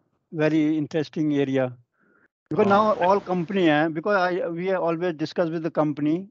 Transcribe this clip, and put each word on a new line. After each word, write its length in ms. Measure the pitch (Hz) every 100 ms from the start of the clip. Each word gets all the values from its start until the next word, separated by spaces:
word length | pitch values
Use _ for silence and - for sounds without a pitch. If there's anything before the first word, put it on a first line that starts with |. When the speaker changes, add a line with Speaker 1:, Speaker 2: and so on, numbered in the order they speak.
| _ _ _
Speaker 1:
very 440 | 165 156 156 151 156
interesting 600 | 143 165 143 - 156 143
area. 360 | 135 135 127 123 _ _ _ _ _ _ -
Because 160 | 156 202
Speaker 2:
Oh, 40 |
Speaker 1:
now 260 | 196 214 202
Speaker 2:
right. 100 | 175
Speaker 1:
all 120 | 202
company, 500 | 196 180 160 196 170
eh, 180 | 147 160
because 260 | 156 160 202
I, 320 | 180 180 175
we 240 | 170 185
always 420 | 185 165 165 180
discuss 380 | 156 156 - 175
with 100 | 165
the 80 | 160
company, 580 | 160 151 143 147 165 196